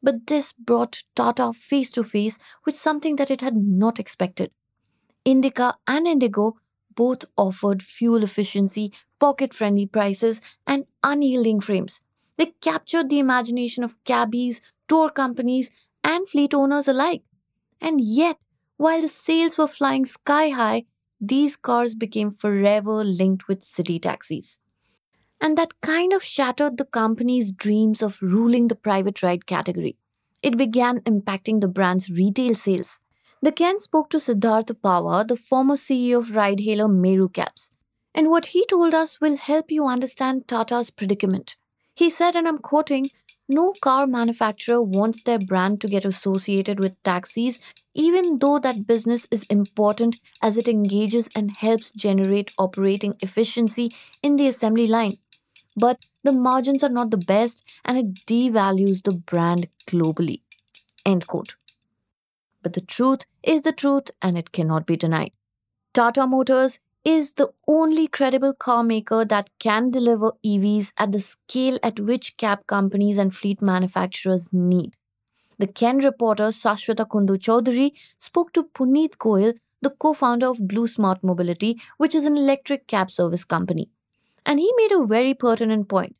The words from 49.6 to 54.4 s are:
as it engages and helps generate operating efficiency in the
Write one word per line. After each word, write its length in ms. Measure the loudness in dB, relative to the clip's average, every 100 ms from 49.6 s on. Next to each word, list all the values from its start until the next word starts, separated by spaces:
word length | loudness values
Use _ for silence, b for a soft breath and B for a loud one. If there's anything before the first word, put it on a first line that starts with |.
| 0 0 0 2 -2 -2 b b
as 160 | -2 0
it 100 | 0
engages 640 | 0 0 0 0 -2 -2
and 220 | -4 -6 -2
helps 360 | 0 0 -2
generate 600 | -6 0 2 2 0 -2 -2
operating 580 | -4 0 0 0 -4 -6
efficiency 680 | -6 -2 -2 0 -2 0 -6 B B B
in 140 | 0
the 120 | 2